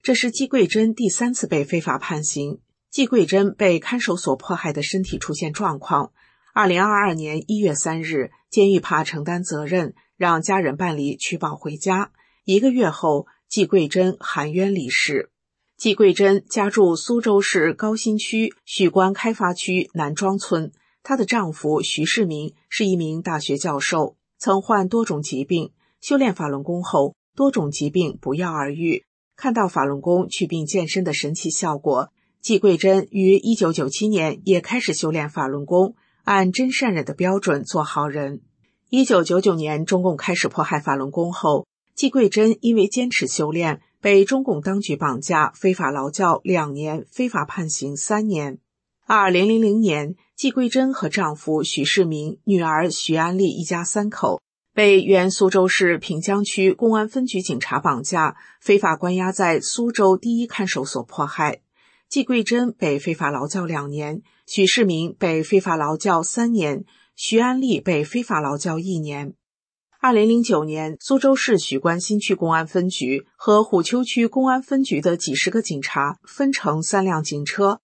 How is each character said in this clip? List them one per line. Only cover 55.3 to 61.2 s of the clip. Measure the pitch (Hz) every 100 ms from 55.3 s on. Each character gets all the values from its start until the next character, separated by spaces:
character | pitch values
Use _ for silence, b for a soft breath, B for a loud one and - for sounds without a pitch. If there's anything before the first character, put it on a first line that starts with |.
苏 | - 190
州 | 190 185
市 | - 180 170
平 | - 160
江 | 190 202
区 | 202 - 190
公 | - 226
安 | 220 214
分 | 269 254
局 | 190
警 | 185 160
察 | - 131
绑 | 156 127
架， | 151 180 156 B B B
非 | - 202
法 | 196 156
关 | 180 185
押 | 185
在 | 190 180 160
苏 | - - 240
州 | 233 190 185
第 | 233 233
一 | 233
看 | - 190
守 | - 139
所 | 127
迫 | 120 -